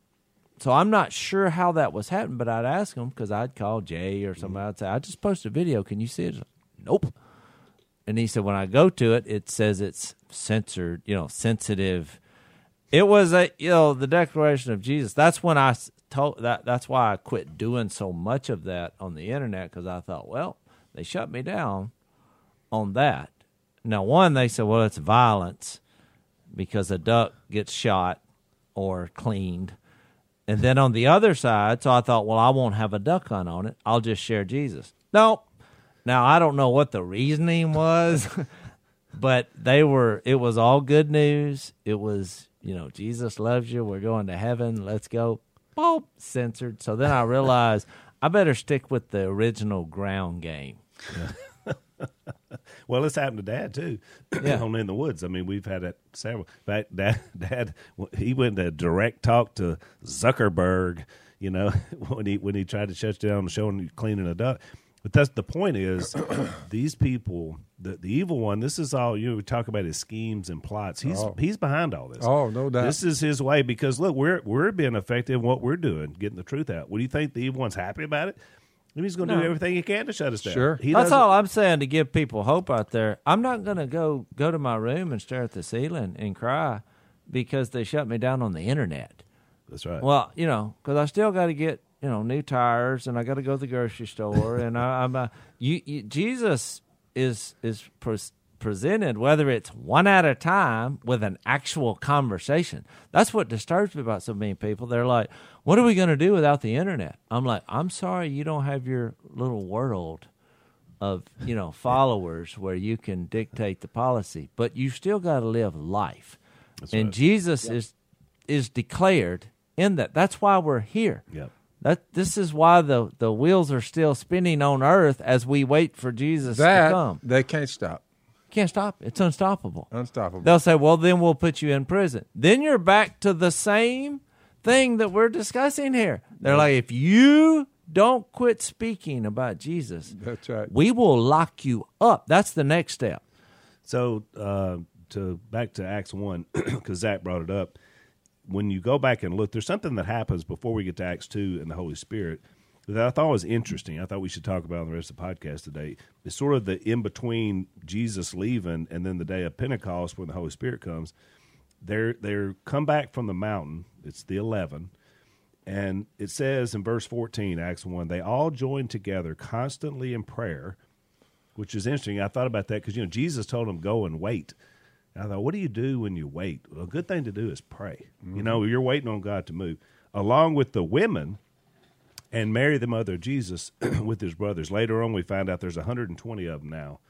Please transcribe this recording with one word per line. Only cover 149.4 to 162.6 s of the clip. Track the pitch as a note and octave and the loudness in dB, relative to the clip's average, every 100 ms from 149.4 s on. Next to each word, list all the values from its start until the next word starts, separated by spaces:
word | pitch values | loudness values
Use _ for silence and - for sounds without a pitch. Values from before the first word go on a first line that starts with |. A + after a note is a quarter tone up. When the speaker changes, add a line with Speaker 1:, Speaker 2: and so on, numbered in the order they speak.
| G#2 | -4
Speaker 2:
there's | A2+ G#2+ | -4 -6
something | G3+ E3 A2+ | -6 -4 -4
that | F2 | -4
happens | A2+ A2 F2 | -4 -4 -6
before | D#2+ - A#2+ | -6 -8 -6
we | A2+ | -4
get | F#2 F2 | -6 -6
to | |
Acts | F2+ F2 - | -8 -8 -10
two | G#2+ G2 F2+ | -8 -6 -6
and | D#2+ | -8
the | D#2+ | -10
Holy | F2 D#2 | -10 -12
Spirit | - G#2+ F2 D#2+ _ _ _ _ - | -10 -8 -8 -10 _ _ _ _ -6
that | G#2 A#2+ | 0 0
I | |
thought | C#3 D#3 | 2 2
was | A#2+ | 0
interesting. | E2+ A#2 - F#2 - D#2+ | 0 -4 -4 -8 -10 -10
I | |
thought | F#2 G2 | -8 -8
we | F#2+ | -8
should | - | -8
talk | F2+ F#2 E2 | -6 -6 -6
about | E2+ | -8
in | E2 | -8
the | E2 | -10
rest | D#2+ | -12
of | C2+ | -12
the | |
podcast | F2+ F2+ D#2 D2 | -12 -12 -12 -12
today. | - D2 D2+ - _ _ F#2 | -14 -12 -12 -14 _ _ -14
It's | - | -4
sort | C#3 | 0
of | C3+ G2 | 0 0
the | F#2 A2 | -4 -2
in-between | A#2+ G#2 - A#2+ A#2 G#2+ F#2+ F#2+ - D#2+ | -2 -2 -6 -4 -2 -2 -4 -6 -14 -10
Jesus | G2+ A#2 G2 E2+ | -6 -4 -6 -8
leaving | F2+ G#2+ B2 F2 E2 D#2+ | -6 -4 -4 -4 -6 -6
and | E2+ F#2 | -6 -6
then | F2+ | -6
the | |
day | E2 F#2 | -6 -6
of | F2 - | -6 -6
Pentecost | B2 A#2 G2 F2 F2 - | -6 -6 -6 -8 -8 -10
when | E2+ | -12
the | |
Holy | F2+ E2 | -10 -10
Spirit | - B2+ A#2+ | -8 -8 -8
comes. | - E2 D#2+ _ _ _ _ _ _ _ | -10 -10 -12 _ _ _ _ _ _ _
They're, | F2+ G#2+ A2+ A#2+ | -6 -2 -2 -4
they're | G2+ G#2 G2 F#2+ | -6 -4 -4 -8